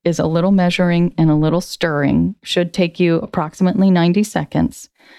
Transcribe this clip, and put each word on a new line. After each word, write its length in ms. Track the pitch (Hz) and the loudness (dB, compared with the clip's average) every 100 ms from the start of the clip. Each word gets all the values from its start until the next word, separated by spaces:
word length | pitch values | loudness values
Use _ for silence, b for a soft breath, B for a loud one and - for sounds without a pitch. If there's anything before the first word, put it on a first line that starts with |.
is 140 | 170 160 | -4 -2
a 80 | 156 | -2
little 260 | 165 185 | 0 2
measuring 640 | 196 180 - 175 170 175 - | 2 2 0 0 2 0 2
and 140 | 160 | 2
a 40 | |
little 280 | 151 156 170 | 2 2 -2
stirring. 720 | - - 170 147 139 147 175 - | -4 -6 -4 0 0 0 -2 -6
Should 320 | - 180 175 | -6 -4 -2
take 260 | 196 170 165 | -2 -2 0
you 160 | 175 165 | 0 0
approximately 680 | - - 156 - 185 185 190 | -2 -6 -6 -2 -2 2 2
ninety 320 | 180 170 180 | 4 2 0
seconds. 680 | 214 165 147 - - - - b b | -2 -4 -4 -2 -2 -6 -20 b b